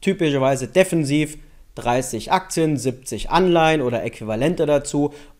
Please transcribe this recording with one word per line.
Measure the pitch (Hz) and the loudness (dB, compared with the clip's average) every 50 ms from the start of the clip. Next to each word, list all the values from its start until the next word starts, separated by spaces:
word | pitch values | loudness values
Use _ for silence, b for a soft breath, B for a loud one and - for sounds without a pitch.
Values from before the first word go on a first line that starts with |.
Typischerweise | - 196 190 190 175 156 143 139 131 135 139 127 131 110 | -2 -2 0 0 0 0 0 2 2 0 0 0 -4 -2
defensiv, | - 180 190 185 - 165 156 135 143 151 151 151 - - b b b b b b - | 2 2 2 2 2 0 0 2 0 0 0 -2 -4 -12 b b b b b b -14
dreißig | - 113 117 120 127 131 - - 143 - - | -6 -2 0 0 0 0 -2 -6 -8 -4 0
Aktien, | - 185 185 - - 170 160 156 151 131 | 0 0 0 -2 -2 0 0 0 0 0
siebzig | 113 131 120 - - - 117 101 - - | -2 -4 -4 -6 -8 -10 -8 -8 -4 0
Anleihen | - 170 185 185 170 165 160 160 160 156 | 2 2 4 4 4 4 4 4 2 2
oder | 131 123 117 113 90 | 0 0 -2 -2 -4
Äquivalente | 117 - - 113 107 110 110 127 160 180 - 160 | -6 -8 -8 -6 -6 -2 0 0 0 0 0 0
dazu, | 147 147 143 139 - - 147 143 147 B B B B B B | 2 2 0 0 -2 -2 -2 -2 -2 B B B B B B